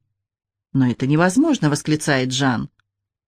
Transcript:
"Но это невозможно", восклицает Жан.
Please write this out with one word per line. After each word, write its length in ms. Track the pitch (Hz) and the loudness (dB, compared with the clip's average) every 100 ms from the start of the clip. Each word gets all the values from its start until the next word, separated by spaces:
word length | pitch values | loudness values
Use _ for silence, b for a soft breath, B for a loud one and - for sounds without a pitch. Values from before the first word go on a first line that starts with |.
| _ _ _ _ _ _ _ 135 | _ _ _ _ _ _ _ 0
"Но 100 | 127 | 0
это 200 | 113 131 | 0 0
невозможно", 640 | 151 180 185 330 277 151 | 2 2 2 2 2 0
восклицает 600 | 143 - 151 - 135 127 | -2 -2 -4 0 -2 -2
Жан. 380 | 127 139 113 - _ _ _ _ _ | -2 -2 -2 -6 _ _ _ _ _